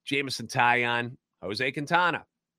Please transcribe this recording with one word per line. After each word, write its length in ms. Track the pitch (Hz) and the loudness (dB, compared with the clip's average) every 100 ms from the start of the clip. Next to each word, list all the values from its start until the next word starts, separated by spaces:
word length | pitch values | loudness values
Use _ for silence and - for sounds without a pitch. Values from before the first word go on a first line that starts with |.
| - | -4
Jameson 420 | 139 139 - 113 | -2 -2 -6 -4
Taillon, 720 | 127 123 123 120 120 120 127 _ _ | 2 4 4 2 0 -2 -8 _ _
Jose 280 | 87 107 131 | -8 -4 -4
Quintana. 520 | 160 143 170 180 143 - _ _ | -4 0 2 2 0 -6 _ _